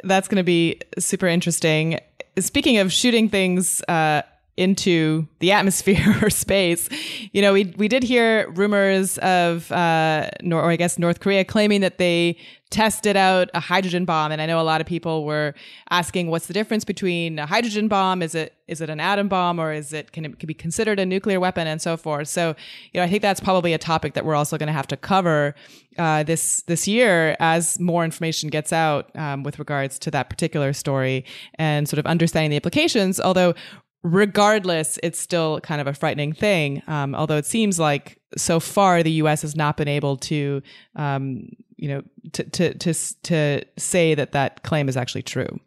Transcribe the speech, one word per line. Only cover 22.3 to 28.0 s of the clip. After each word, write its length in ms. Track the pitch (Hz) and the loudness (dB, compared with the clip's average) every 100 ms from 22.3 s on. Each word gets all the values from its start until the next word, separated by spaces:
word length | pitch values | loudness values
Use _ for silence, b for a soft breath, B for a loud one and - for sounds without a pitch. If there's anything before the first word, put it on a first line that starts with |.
| 180 165 151 B B B | -2 -2 -4 B B B
you 60 | 180 | -2
know, 60 | |
I 60 | 175 | 0
think 100 | 208 | 2
that's 200 | 208 185 | 0 0
probably 340 | 196 185 170 | 0 2 2
a 40 | 156 | -2
topic 360 | 165 160 151 | -2 -2 -2
that 100 | - | -4
we're 100 | 156 | -2
also 220 | 147 151 156 | -2 -2 -4
gonna 160 | 151 | -4
have 160 | 151 139 | -4 -6
to 80 | 139 | -8
cover, 580 | - 196 175 151 143 B B B B - | 0 2 4 2 0 B B B B -4
uh, 240 | 160 151 | 0 0
this, 400 | 151 160 - - | 0 -2 -2 -4
this 260 | - 170 190 | -2 -2 0
year 480 | 226 233 175 160 - | 2 4 4 2 2
as 380 | 165 165 165 - | 0 2 0 0
more 260 | 175 170 | 0 0